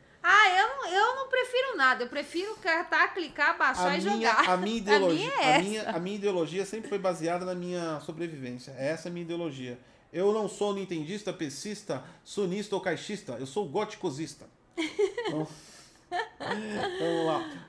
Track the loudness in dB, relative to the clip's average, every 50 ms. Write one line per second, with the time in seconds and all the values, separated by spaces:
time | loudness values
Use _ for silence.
0 | -20 _ -14 -2 4 6 8 8 8 8 6 6 4 2 2 -2 -4 0 2 4
1 | 4 4 2 0 -2 0 2 0 0 2 0 0 0 0 2 4 4 4 4 4
2 | 0 -6 -4 -6 -6 -4 -4 -4 -4 -4 -6 -4 0 2 2 2 2 2 4 4
3 | 4 4 2 -4 -6 -6 -2 2 2 2 4 4 2 2 2 4 2 2 2 2
4 | 2 2 2 2 4 4 4 6 6 4 4 2 2 0 -2 -2 2 4 6 6
5 | 6 6 4 4 2 0 0 2 4 6 6 6 4 2 -2 -4 -4 -2 -2 -2
6 | -2 -4 -4 -2 -2 0 0 0 0 0 -2 -4 -4 -4 -6 -8 -6 -4 -4 -2
7 | 0 0 -2 0 -2 -2 -2 -2 -2 -4 -4 -4 -4 -4 -4 -4 -2 -4 -4 -6
8 | -6 -8 -8 -6 -6 -6 -6 -8 -10 -8 -10 -10 -12 -12 -8 -4 -2 -2 -2 -2
9 | -4 -8 -8 -8 -6 -6 -4 -4 -4 -4 -6 -6 -8 -10 -10 -12 -14 -20 -20 _
10 | _ _ -4 0 2 2 2 2 0 -2 -2 -2 -2 -2 -2 -2 -4 -4 -4 -6
11 | -4 -4 -6 -6 -6 -6 -6 -4 -4 -6 -6 -8 -8 -8 -8 -10 -6 -6 -6 -6
12 | -8 -12 -20 -20 _ -10 -2 -2 0 0 0 -2 -4 -2 -4 -2 0 -2 -4 -4
13 | -4 -6 -8 -8 -6 -8 -8 -8 -8 -6 -4 -4 -4 -2 0 -2 -2 -2 -4 -4
14 | -4 -4 -4 -4 -6 -8 -10 -14 -20 -20 _ _ _ _ -6 -6 -4 -4 0 2
15 | 0 0 2 0 -4 -2 0 -2 -2 -4 -6 -16 -18 -20 -20 -20 -20 -20 -20 -20
16 | -14 -6 -4 -4 -4 -4 -6 -10 -6 -6 -4 -4 -4 -6 -4 -4 -4 -4 -4 -2
17 | -2 0 0 2 2 2 0 0 -2 -6 -10 -14 -14